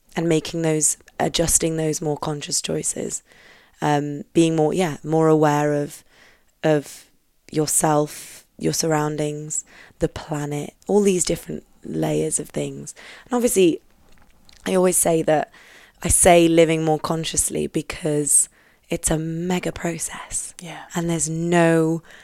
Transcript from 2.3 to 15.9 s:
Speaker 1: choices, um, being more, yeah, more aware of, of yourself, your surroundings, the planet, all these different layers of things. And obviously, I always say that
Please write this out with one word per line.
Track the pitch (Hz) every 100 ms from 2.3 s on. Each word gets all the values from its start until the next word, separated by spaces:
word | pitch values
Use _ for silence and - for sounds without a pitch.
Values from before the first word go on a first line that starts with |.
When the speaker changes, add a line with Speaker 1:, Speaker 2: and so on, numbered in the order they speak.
| 147 143 -
Speaker 1:
choices, | - 160 156 - - - - - - - _ _
um, | 147 147 147 143 -
being | - 165 160
more, | 151
yeah, | 175 180 143
more | 151 160 160
aware | 156 151 147 147
of, | 147 143 - _ _ - _ _ _
of | 160 151 139 - - _ _ _ -
yourself, | - 151 - 160 151 151 - - - _ -
your | 160
surroundings, | 156 170 156 151 151 151 147 151 - - - - _
the | 160
planet, | - - 151 147 147 147 - -
all | 196
these | 202 180
different | - 170 - 156 - _
layers | 156 160 156 151 156 -
of | 151
things. | - 143 139 143 - - - -
And |
obviously, | 247 240 190 180 - - _ _ - - _ - - -
I | 190
always | 180 175
say | 170 165
that | 156 151 - - - - -